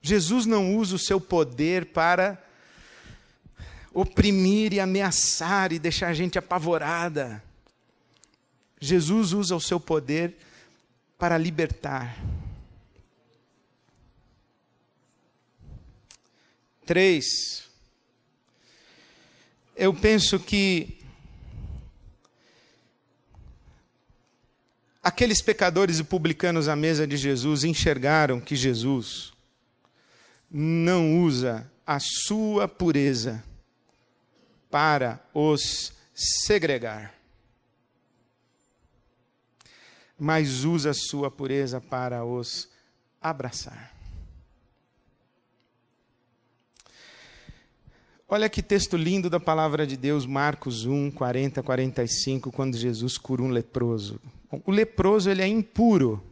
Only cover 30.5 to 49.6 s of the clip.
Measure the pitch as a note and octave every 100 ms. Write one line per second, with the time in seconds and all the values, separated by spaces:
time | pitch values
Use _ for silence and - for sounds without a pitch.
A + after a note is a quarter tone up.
30.5 | D3 D#3 E3 E3+ F3+ D#3+ E3 F3 B2+ B2+
31.5 | A2 B2 _ - C#3+ - - - G#3+ G#3+
32.5 | G#3 G3+ - F3 D3+ C#3 B2+ A#2 A2+ -
33.5 | - _ _ _ _ _ _ _ _ _
34.5 | _ _ D3 D#3 D3 B2 A#2+ _ D3+ D3+
35.5 | D3 - - - - _ - - - -
36.5 | G#3 D#3 C3 A2+ G#2+ G#2 - _ _ _
37.5 | _ _ _ _ _ _ _ _ _ _
38.5 | _ _ _ _ _ _ _ _ _ _
39.5 | _ - - - _ _ _ D3+ D#3+ D3
40.5 | B2+ C#3+ E3+ C#3+ C#3 - C#3+ C#3 - C3+
41.5 | C#3 C3+ B2+ B2 B2+ B2+ A#2+ A#2 B2 A#2
42.5 | - - _ _ _ _ _ D#3+ D3+ B2
43.5 | - - A2 A#2+ - - - - - -
44.5 | _ _ _ _ _ _ _ _ _ _
45.5 | _ _ _ _ _ _ _ _ _ _
46.5 | _ _ _ - - - - - - -
47.5 | - _ _ - _ _ _ _ G#3 G#3+
48.5 | G#3 - G3+ - F3 D#3+ F#3+ F3+ E3+ -
49.5 | D#3+